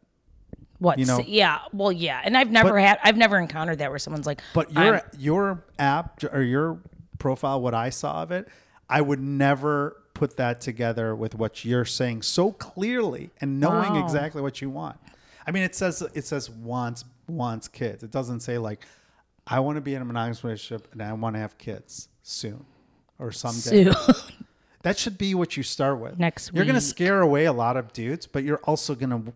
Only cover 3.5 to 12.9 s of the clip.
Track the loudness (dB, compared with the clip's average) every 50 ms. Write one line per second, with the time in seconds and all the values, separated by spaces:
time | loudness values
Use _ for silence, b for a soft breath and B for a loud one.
3.5 | -4 -4 -4 -4 -2 -2 -4 -6 -6 -8 -8 -8 -8 -6 -4 -4 -6 -6 -6 -2
4.5 | 0 0 0 2 4 4 6 6 6 4 0 -4 -10 -4 0 0 2 2 2 0
5.5 | -2 -6 -10 _ -4 0 0 2 2 0 -2 -6 -8 -8 -8 -4 -2 0 0 2
6.5 | 2 0 0 0 -4 -6 -12 -18 -20 -20 -20 _ -10 -4 -2 -2 -2 -2 -2 -2
7.5 | 0 0 0 0 0 -2 -2 -2 -4 -4 -6 -4 -4 -4 -6 -6 -6 -8 -8 b
8.5 | b b b b b b _ 0 2 2 2 2 0 -2 -2 -2 0 2 4 4
9.5 | 4 2 0 -2 -2 -2 -2 -4 -6 -12 _ _ -6 -2 -2 -2 -2 -2 -2 -2
10.5 | -2 -4 -6 -8 -6 -4 -2 -2 -2 -2 -2 -4 -4 -4 -6 -6 -4 -4 -4 -4
11.5 | -4 -6 -4 -2 0 0 0 0 -2 -2 -2 -2 -4 -4 -4 -2 0 2 2 0
12.5 | 0 -4 -12 -14 -8 -4 -2 -2